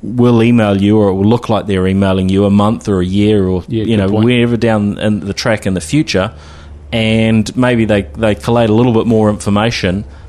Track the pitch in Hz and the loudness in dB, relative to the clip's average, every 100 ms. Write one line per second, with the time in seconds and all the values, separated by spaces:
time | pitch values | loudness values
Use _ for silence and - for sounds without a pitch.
0 | - 123 123 120 117 120 104 98 101 110 | -8 0 2 4 4 2 2 2 2 4
1 | 101 95 104 120 - 104 104 95 92 95 | 2 2 2 0 0 -4 -2 -2 0 0
2 | 98 95 92 95 101 101 104 117 - 95 | 0 0 0 0 2 2 2 -2 -2 -2
3 | 90 98 104 104 92 92 - 113 110 107 | 0 0 2 2 0 -2 -4 -6 -2 0
4 | 98 107 117 120 120 117 113 110 101 - | 0 2 2 2 0 0 0 0 -2 -2
5 | 107 104 98 - 123 107 101 92 80 147 | -2 -2 -4 -6 -4 -2 -2 -4 -2 -2
6 | 156 92 98 - - - - - - 117 | 0 -2 -4 -8 -20 -20 -20 -20 -6 -2
7 | 110 113 113 110 104 - 123 120 110 104 | 0 2 2 0 0 0 0 2 2 0
8 | - 110 110 101 - 117 113 110 123 113 | -2 -4 -2 -2 0 0 2 2 2 2
9 | 117 110 107 101 104 101 117 - 92 95 | 2 2 2 0 -2 0 0 -2 -4 -4
10 | - - | -8 -16